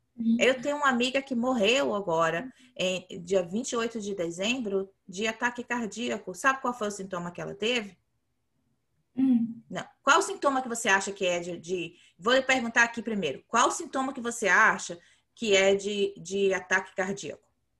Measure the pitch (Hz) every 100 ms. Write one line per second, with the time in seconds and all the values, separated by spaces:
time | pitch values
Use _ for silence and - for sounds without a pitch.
0 | _ - 226 233 233 262 285 294 285 240
1 | 254 269 269 240 247 254 196 262 277 208
2 | 196 165 165 165 262 - - - 185 185
3 | - - 170 190 175 202 269 240 226 226
4 | 202 196 170 170 202 262 214 196 196 _
5 | - 180 220 220 240 240 240 240 220 220
6 | 240 226 - - 277 277 247 - 208 202
7 | 190 180 175 175 160 160 220 247 202 175
8 | _ _ _ _ _ _ _ _ _ _
9 | _ 240 269 233 226 - - 180 - _
10 | - 320 392 381 285 262 254 233 214 196
11 | 202 196 180 175 175 170 165 185 165 -
12 | _ _ 190 262 262 262 233 240 233 233
13 | 220 214 160 131 - 226 277 - 330 277
14 | 262 269 233 233 196 185 214 196 - 170
15 | _ _ _ - 226 190 196 196 196 208
16 | 196 - 165 196 196 185 - 190 190 -
17 | 185 196 - - _ _ _ _